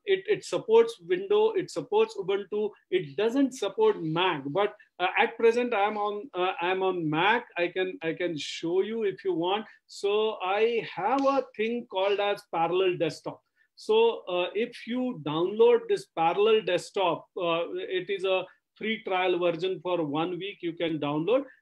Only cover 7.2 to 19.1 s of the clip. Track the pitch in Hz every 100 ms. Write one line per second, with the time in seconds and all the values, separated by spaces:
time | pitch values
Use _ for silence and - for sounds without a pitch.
7.2 | 190 233 - 175 175 185 185 - 165 165
8.2 | 175 156 - - 165 185 208 226 208 185
9.2 | 190 165 175 208 214 - _ - 202 208
10.2 | 220 214 185 208 226 233 151 - 196 277
11.2 | 269 277 262 - 220 240 240 185 196 202
12.2 | 202 202 - 170 170 180 185 160 160 -
13.2 | 151 - _ _ _ - - 220 226 -
14.2 | - 180 180 202 233 - - 247 254 175
15.2 | 147 156 185 214 240 233 233 196 - -
16.2 | 165 180 214 220 180 175 - 202 180 147
17.2 | - - 170 170 170 180 - 185 185 196
18.2 | 190 190 180 _ _ - 214 214 -